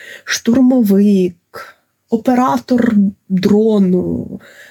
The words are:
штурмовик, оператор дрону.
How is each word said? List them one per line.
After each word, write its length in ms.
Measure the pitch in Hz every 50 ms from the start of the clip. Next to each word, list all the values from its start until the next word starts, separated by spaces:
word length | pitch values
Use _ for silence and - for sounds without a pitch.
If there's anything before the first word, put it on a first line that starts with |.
| - - - - -
штурмовик, 1500 | - - - - 233 233 269 254 247 262 254 226 196 196 196 202 208 202 190 180 175 175 _ _ _ - - - - - _ _ _ _ _ _ -
оператор 840 | 233 220 226 254 247 247 247 - 277 247 - - 254 233 226 220 220 208 196 196 - _ _ -
дрону. 1120 | 190 180 185 202 202 208 220 220 214 208 196 180 180 180 175 170 170 160 - - - 196 - - - - - -